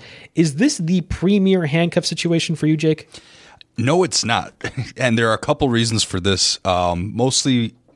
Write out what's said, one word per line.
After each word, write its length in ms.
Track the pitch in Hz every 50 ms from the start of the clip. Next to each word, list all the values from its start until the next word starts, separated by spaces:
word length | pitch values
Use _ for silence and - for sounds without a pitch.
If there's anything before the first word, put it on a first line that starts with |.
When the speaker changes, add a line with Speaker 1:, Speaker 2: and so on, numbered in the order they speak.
| - - - - - - _
Speaker 1:
Is 200 | 156 170 156 135
this 220 | 147 233 302 302 -
the 240 | 170 160 185 180 156
premier 640 | - - - - 190 202 208 190 190 190 185 170
handcuff 400 | 139 143 165 170 170 - 175 170
situation 500 | - 170 - - 170 170 165 - - 165
for 100 | - -
you, 120 | 156 156 156
Jake? 280 | 156 156 156 - - - - - - - - - - - - - - _ _
Speaker 2:
No, 260 | - 113 127 156 180 185
it's 220 | 143 - - -
not. 300 | 107 117 98 - - - - - - -
<laughs> 200 | - 113 - -
And 220 | 120 131 123 113 117
there 100 | 117 113
are 60 | 110
a 40 | 107
couple 300 | - - 147 - 147 131
reasons 340 | 117 117 113 113 113 107 -
for 160 | - - 92
this. 380 | 87 98 98 90 - - - - -
Um, 500 | 95 90 90 90 87 87 87 92 107 -
mostly 600 | 107 123 131 - - - 143 127 120 113 110 - _ _ _ _